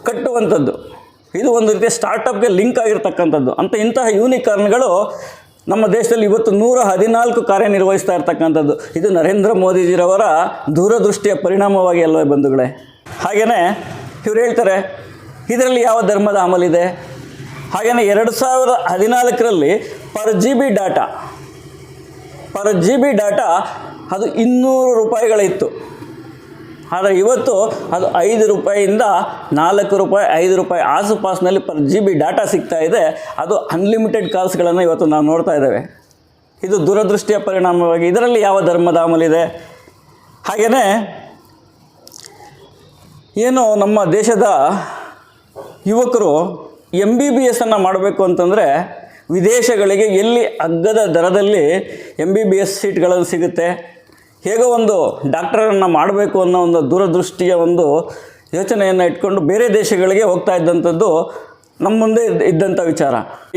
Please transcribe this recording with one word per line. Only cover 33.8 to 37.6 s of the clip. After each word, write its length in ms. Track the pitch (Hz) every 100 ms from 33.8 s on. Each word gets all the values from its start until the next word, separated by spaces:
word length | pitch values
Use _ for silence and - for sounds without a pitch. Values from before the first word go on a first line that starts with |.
| 196 226 220 220 175
ಕಾಲ್ಸ್‌ಗಳನ್ನು 480 | 185 185 170 175 175
ಇವತ್ತು 240 | 175 160 160
ನಾವು 180 | 151
ನೋಡ್ತಾ 300 | 151 165 165
ಇದ್ದೇವೆ. 500 | 151 135 113 165 - _ _ _ _ _ _
ಇದು 240 | 185 202 156
ದುರದೃಷ್ಟಿಯ 500 | 202 208 208 - 208
ಪರಿಣಾಮವಾಗಿ 680 | 202 190